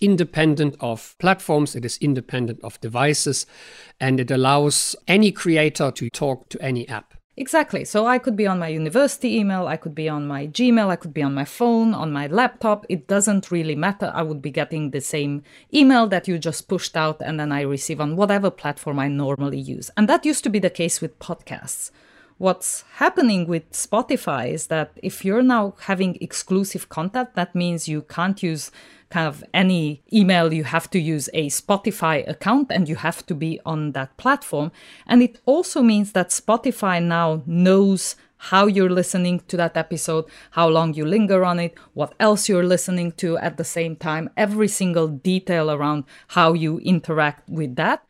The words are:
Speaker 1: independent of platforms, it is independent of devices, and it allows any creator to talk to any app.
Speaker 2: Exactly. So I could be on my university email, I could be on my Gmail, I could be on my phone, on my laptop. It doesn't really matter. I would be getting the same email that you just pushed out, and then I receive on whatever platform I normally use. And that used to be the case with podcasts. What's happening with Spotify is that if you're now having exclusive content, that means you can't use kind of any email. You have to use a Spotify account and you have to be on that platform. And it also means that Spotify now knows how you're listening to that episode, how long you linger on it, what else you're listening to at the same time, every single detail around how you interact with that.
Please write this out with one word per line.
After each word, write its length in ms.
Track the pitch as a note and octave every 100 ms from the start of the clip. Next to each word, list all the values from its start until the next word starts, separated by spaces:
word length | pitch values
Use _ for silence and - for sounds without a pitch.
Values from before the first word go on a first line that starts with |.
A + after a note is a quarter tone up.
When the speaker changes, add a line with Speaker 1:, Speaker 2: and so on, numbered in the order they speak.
Speaker 1:
independent 720 | G3+ F3+ D#3+ D3+ D#3+ D3 D3 C#3
of 380 | A#2+ A2 - _
platforms, 560 | F3+ F#3 - D3+ D3
it 120 | - A#2
is 100 | -
independent 580 | D3 C3 - C3 A#2 A2+
of 160 | G#2+ -
devices, 640 | A2+ A#2+ C#3+ D3 D3+ B2+ - - - - - _
and 220 | C3 C3
it 100 | B2
allows 640 | C3 C3 C#3+ D3 - - - -
any 240 | F#3+ G#3+
creator 580 | F#3 F3+ D#3+ D3+ D3 C#3+
to 180 | - A#2
talk 400 | - C#3+ C3 -
to 100 | -
any 260 | C#3+ B2 A#2
app. 280 | G#2+ - - _ -
Speaker 2:
Exactly. 480 | C4+ D#4+ D4 F3
So 220 | - G#3 A3+
I 140 | B3+
could 160 | B3 G3+
be 100 | G3+
on 140 | F3+
my 80 | E3
university 720 | D#3 D#3 G#3 C#4+ - B3 A3
email, 280 | G3+ F#3 E3+
I 100 | D#3
could 160 | -
be 160 | D3+ D#3
on 200 | D3+ C#3+
my 180 | C#3+ D3+
Gmail, 400 | D3+ B3 A#3 G3
I 80 |
could 180 | E3+ E3
be 80 | D3
on 140 | C#3
my 100 | C#3
phone, 480 | C#3 - A#3+ A3+ A3+
on 200 | G#3+ D#3+
my 160 | C#3+ C#3+
laptop. 580 | F#3 B3+ - A3+ G#3 -
It 200 | F3+ -
doesn't 420 | G3+ G3+ G3+ -
really 240 | F3 D#3
matter. 380 | D3 F3+ G3+ F3+
I 80 | -
would 180 | D#3+ D3+
be 120 | D3
getting 400 | D3 C#3+ D#3+ D3
the 80 | C#3
same 420 | - D#3 C#3+ C#3+ - - _
email 320 | D4+ C4+ B3+ A3+
that 220 | F#3 F#3+
you 100 | E3+
just 300 | E3 - -
pushed 280 | F#3 - E3
out, 240 | D#3 D3+
and 200 | - D#3
then 100 | D3+
I 120 | C#3+
receive 380 | C#3 C#3 - D3+
on 140 | D3
whatever 380 | E3 G3+ G3+ G3
platform 480 | - D3 C#3+ - C#3+
I 80 | C#3
normally 500 | C#3+ C#3 C#3+ C#3 C#3
use. 320 | C3+ C3 - -
And 120 | G#3+
that 160 | E4+
used 200 | D4+ -
to 40 | C4+
be 120 | G#3
the 100 | F#3
case 300 | - E3+ -
with 180 | D#3 -
podcasts. 720 | - E3+ - - - - - - _ _ _ _
What's 460 | F#3 F3+ - - - -
happening 520 | D#4+ F4+ B3 F#3+ E3
with 240 | E3 -
Spotify 800 | - - G#3+ - B3+ - C#3 A#2+
is 160 | D#3+ -
that 240 | D#3+ D3+ -
if 220 | G3 -
you're 180 | F#3+ A3
now 320 | B3+ A#3+ G3+ -
having 360 | - F#3 F#3+ -
exclusive 680 | D#3+ - - F#3+ G3 - -
content, 460 | - F3 B3+ B3
that 200 | - F3
means 340 | F3 F3 E3+ D#3+
you 140 | D3+
can't 400 | D3 - F3+ G3
use 300 | F3 D#3 - - - - _
kind 200 | F3 D#3+
of 160 | D3 -
any 480 | F3+ F#3 F3+ D3+ D3 _
email. 400 | A3+ F#3 F3+ E3
You 120 | D#3+
have 260 | C#3 E3 -
to 80 | F#3+
use 320 | D#3 D3+ C3+
a 160 | D#3+ D3
Spotify 800 | - - G3 G#3+ G3 E3 D3+ -
account 440 | D#3+ F#3+ C4 C4+
and 160 | - D3+
you 80 | D#3+
have 280 | D#3+ - -
to 100 | D3+
be 240 | D#3+ D#3+
on 280 | - D#3 D3+
that 240 | C#3 C3+ -
platform. 560 | B3+ C#4 - D3 E3 - - - -
And 160 | A#3+
it 180 | B3 - -
also 340 | D4+ F4+ D#4
means 300 | A#3+ G#3 G#3
that 180 | F#3+ F3
Spotify 720 | - - A3+ C4+ - G3 F3
now 440 | E3+ E3+ E3 D#3 D3
knows 720 | E3+ F#3 F#3+ G3 F#3+ - - _ _
how 300 | - F#3 G3+
you're 240 | G3 F#3
listening 480 | F3+ F3 F#3+ F3+ F3+ -
to 100 | F3
that 200 | E3 E3
episode, 480 | D#3+ D#3 - D#3+ D#3+ - -
how 180 | - E3
long 260 | D#3+ E3
you 100 | D3+
linger 400 | D3+ G#3 G3+ F#3+
on 160 | F3+ F3
it, 180 | E3+ - -
what 220 | - C#3+ -
else 300 | G#3+ G#3 -
you're 160 | F3+
listening 480 | F3+ F3+ - F3+ E3+
to 260 | - F3 E3
at 180 | E3+ -
the 60 |
same 300 | D#3+ E3+ E3
time, 340 | D#3 E3 D#3 D#3+ -
every 320 | G#3 G#3+ G#3
single 380 | - F#3 E3+ D#3
detail 640 | C#3 F#3 F#3 F#3 E3+ D#3
around 320 | D3 D3 D3+ - - _
how 240 | F3+ E3
you 260 | E3+ D#3 D#3+
interact 680 | - F3 E3 D#3 D3 - -
with 280 | E3 D3 B2+
that. 260 | F3 -